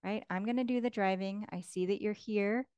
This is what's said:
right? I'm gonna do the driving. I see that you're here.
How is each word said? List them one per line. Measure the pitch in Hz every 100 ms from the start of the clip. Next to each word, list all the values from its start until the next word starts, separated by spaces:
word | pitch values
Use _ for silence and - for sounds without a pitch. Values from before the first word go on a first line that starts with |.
| 185
right? | 214 -
I'm | 185 208
gonna | 240
do | 247 247
the | 240
driving. | 226 190 190 190 202 208
I | 175
see | 175 - 180
that | 202
you're | 208
here. | 208 - 208 202 226 262